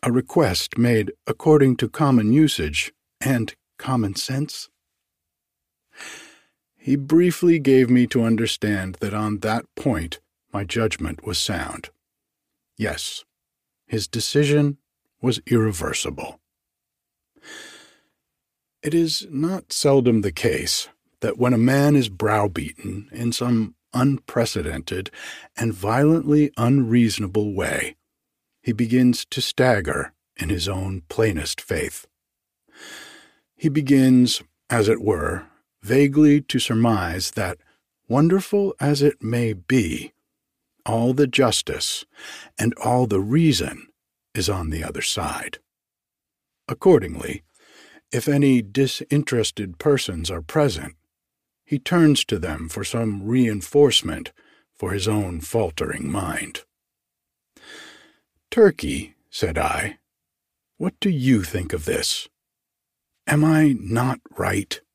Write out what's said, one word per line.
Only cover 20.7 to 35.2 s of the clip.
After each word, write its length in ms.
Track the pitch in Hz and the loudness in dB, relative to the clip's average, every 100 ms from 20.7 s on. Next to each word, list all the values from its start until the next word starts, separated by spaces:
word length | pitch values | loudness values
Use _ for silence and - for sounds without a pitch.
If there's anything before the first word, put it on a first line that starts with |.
| - - _ _ _ | -4 -6 _ _ _
that 180 | 113 - | -6 0
when 160 | 123 | 0
a 140 | 120 120 139 | 4 4 4
man 200 | 143 147 | 4 2
is 140 | 117 | 0
browbeaten 1000 | 92 107 107 104 87 - - 95 98 101 | -4 -2 0 0 -4 -10 -10 -10 -10 -12
in 200 | - 120 | -6 -4
some 440 | 113 123 117 110 - _ | -2 0 0 0 -8 _
unprecedented 1160 | - 131 135 - - 117 104 76 - - 92 95 - - - - - | 0 0 0 -4 -2 -2 -2 -6 -8 -8 -8 -10 -14 -18 -18 -18 -6
and 180 | 117 | -4
violently 760 | 92 98 117 147 165 147 151 147 - | -4 -2 2 4 2 2 2 2 0
unreasonable 1000 | 120 139 117 120 117 104 101 104 104 | 2 2 4 4 4 0 -2 -2 -2
way, 440 | 95 - - - - _ _ _ _ _ _ | -2 -4 -4 -6 -10 _ _ _ _ _ _
he 100 | - | -6
begins 540 | 110 117 123 123 117 - | -2 2 4 4 2 -4
to 160 | - | -6
stagger 720 | - - 127 107 80 69 69 _ _ - | -6 2 2 2 0 -4 -6 _ _ -10
in 120 | 82 | -4
his 180 | 92 85 | -4 -4
own 340 | 95 95 92 - | -6 -6 -8 -8
plainest 500 | - 110 85 73 - | -2 0 0 -6 -10
faith. 480 | - 90 - - - _ _ _ _ _ _ _ - - - - _ _ _ _ | -6 -4 -4 -10 -20 _ _ _ _ _ _ _ -20 -20 -20 -20 _ _ _ _
He 140 | 156 | -2
begins, 720 | 143 139 139 131 127 123 - - _ _ | 0 4 4 6 6 6 2 -8 _ _
as 180 | 120 104 | 0 2
it 140 | 113 | 2
were, 480 | 104 90 | 0 -2